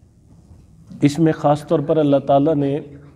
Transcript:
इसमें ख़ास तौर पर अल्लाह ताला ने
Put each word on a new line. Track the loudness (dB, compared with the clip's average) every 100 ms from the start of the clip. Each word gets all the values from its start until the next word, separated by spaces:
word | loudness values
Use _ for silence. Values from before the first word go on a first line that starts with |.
| _ _ _ -20 -20 -20 -20 -20 -20 -2
इसमें | 0 2 0
ख़ास | 0 0 0 0
तौर | -4
पर | 0 0
अल्लाह | 2 0
ताला | 2 2 2 0
ने | -2 -4 -8 -18 -20